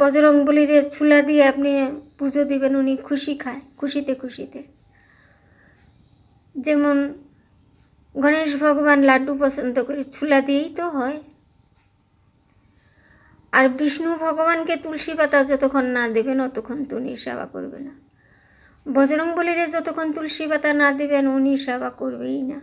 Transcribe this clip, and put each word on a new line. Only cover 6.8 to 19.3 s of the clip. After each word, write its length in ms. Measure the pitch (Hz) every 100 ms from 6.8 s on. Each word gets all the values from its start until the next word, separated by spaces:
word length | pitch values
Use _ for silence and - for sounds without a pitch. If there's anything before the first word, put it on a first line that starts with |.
| 294 277 285 - - _ _ _ _ _ _ _ _
গণেশ 360 | - 285 311 311 285
ভগবান 420 | 302 294 294 285 277
লাড্ডু 240 | 262 269 277
পছন্দ 340 | 277 277 254 254
করে, 180 | 247 285 269
ছোলা 240 | - 302 269
দিয়েই 280 | 269 277 320 -
তো 60 | 349
হয়। 280 | 285 254 302 302 _ _ _ _ _ _ _ _ _ _ _ _ _ _ _ _ _ _ _ _ _ -
আর 120 | 254 262 262
বিষ্ণু 320 | 302 277 330 330
ভগবানকে 500 | 320 311 320 330 330 339
তুলসী 360 | 320 311 330
পাতা 240 | 320 294 285
যতক্ষণ 420 | 269 277 269 277 254 247
না 80 | 233
দেবেন, 300 | 226 254 262
অতক্ষণ 380 | 262 262 226 285
তো 80 | 277 226
উনি 140 | 254 -
সেবা 300 | - 120 -
করবে 320 | - - -
না। 140 | - - _ _ _ _ _ _ _ _ -
বজরং 420 | 269 269 302 330